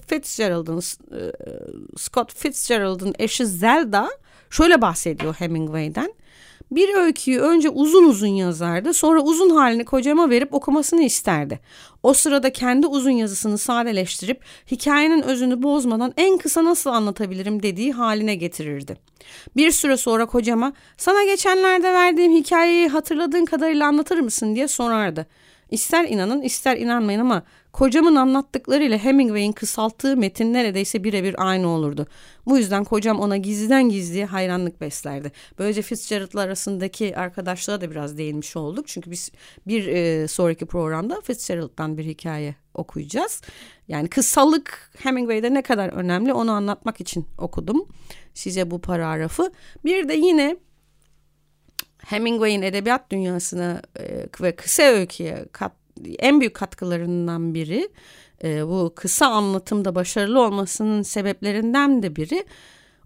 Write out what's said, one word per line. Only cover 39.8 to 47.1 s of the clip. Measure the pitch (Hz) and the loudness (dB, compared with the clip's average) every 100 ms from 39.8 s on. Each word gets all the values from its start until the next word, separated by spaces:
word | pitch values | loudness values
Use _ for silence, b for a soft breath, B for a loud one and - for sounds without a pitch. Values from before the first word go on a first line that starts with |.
| 190 | -2
e, | 175 170 160 156 | 0 0 -2 -2
sonraki | - 175 165 165 | 0 0 -2 -6
programda | 175 156 160 208 392 | -4 -4 -4 -6 -6
Fitzgerald'dan | - 240 - 175 160 - 156 156 | -8 -8 -6 -6 -8 -8 -8 -6
bir | 160 | -8
hikaye | 156 165 151 147 139 _ | -10 -8 -8 -8 -12 _
okuyacağız. | - 165 156 147 233 403 - B B B B - | -12 -10 -10 -8 -6 -6 -8 B B B B -10
Yani | 147 165 | -6 -4
kısalık | - - 302 285 311 - - - - | 0 2 4 6 4 -2 -16 -20 -8
Hemingway'de | 269 254 233 220 240 | -4 -2 0 -2 0
ne | 269 | 0
kadar | 247 220 190 | 0 -2 -2
önemli | - 180 180 247 | -4 -2 0 0
onu | 247 226 | 0 0
anlatmak | 208 202 208 226 - | 0 -2 -4 -8 -8
için | 180 | -8